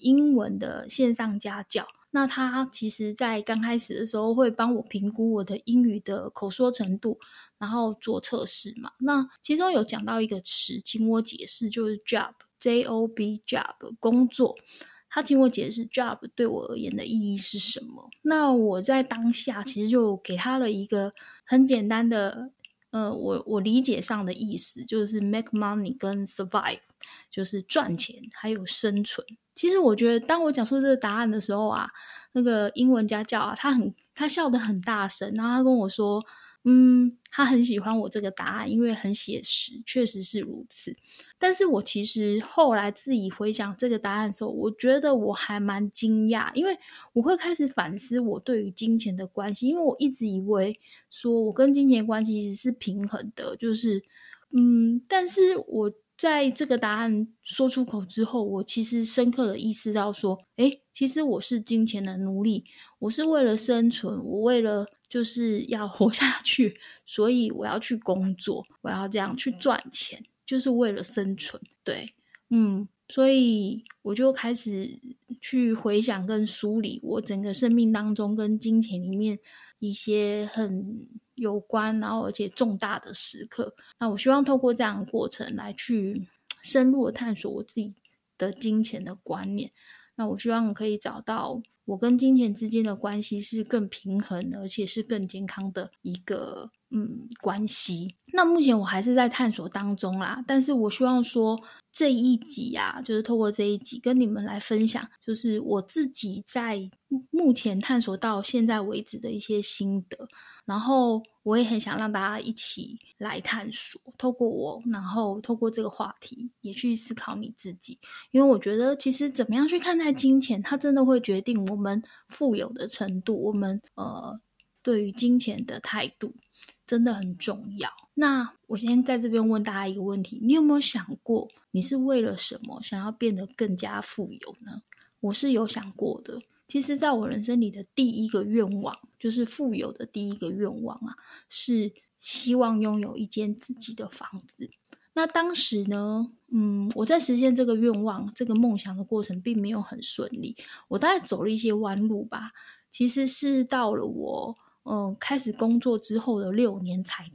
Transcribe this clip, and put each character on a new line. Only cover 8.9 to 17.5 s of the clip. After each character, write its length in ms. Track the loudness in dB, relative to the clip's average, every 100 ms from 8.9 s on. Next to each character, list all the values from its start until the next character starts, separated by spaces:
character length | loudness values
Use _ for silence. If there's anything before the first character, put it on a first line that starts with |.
| -4
那 280 | 0 0 0 _
其 120 | -2 0
中 160 | 2
有 120 | 2
讲 200 | 0 -4
到 180 | -2 -2
一 40 | -2
个 140 | -4
词， 400 | -6 -6 -6 -6
请 240 | -6 0 2
我 120 | 2
解 240 | 0 -8 -10
释， 240 | -6 -6
就 180 | -4 -4
是 100 | -4
job，J 840 | -4 -2 -4 -10 _ _ 0 2
O 240 | 2 0 -2
B，job， 840 | -2 -4 -4 -6 -6 -6 -10 -16 -2
工 280 | 4 6 6
作。 280 | 4 2 0 -16 -20 -20 -20 _
他 120 | -4
请 180 | 4 6
我 80 | 6
解 200 | 4 -4
释 160 | -4 -6
job 320 | -2 -2 -4 -8
对 140 | -2 -2
我 180 | -2 -6
而 100 | -6
言 180 | -6 -6
的 100 | -2
意 280 | -2 0
义 40 | -2
是 220 | -6